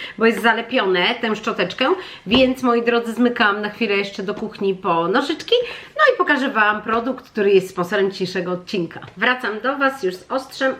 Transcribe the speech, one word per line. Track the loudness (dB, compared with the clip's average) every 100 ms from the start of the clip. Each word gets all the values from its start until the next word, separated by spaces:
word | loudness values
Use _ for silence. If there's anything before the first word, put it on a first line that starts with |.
| -12 0
bo | 2
jest | 2
zalepione, | 2 0 0 0 2 2 0 0
tę | -2 -4
szczoteczkę, | -4 -2 -2 0 0 0 -4 -12 0
więc, | 4 4 2
moi | 0 2
drodzy, | 2 0 0
zmykam | 2 2 4 2 2
na | -4
chwilę | -2 0 0
jeszcze | -2 -6
do | -8
kuchni | -6 -8 -4 -2
po | -2 0 0 2
nożyczki, | 0 0 -4 0 0 0 -8 -8 2
no | 4
i | 4
pokażę | 2 2 2
Wam | 2 2 2
produkt, | 0 -2 0 -4 -6
który | 0 4
jest | 4 4
sponsorem | -2 -2 0 0
dzisiejszego | 0 -4 -4 -4
odcinka. | -6 -4 -4 -4 -8 -14 -2
Wracam | 0 0 -2 -4
do | -4 0
Was | -2 0
już | -4
z | -6 -6
ostrzem, | -6 -6 -2 -2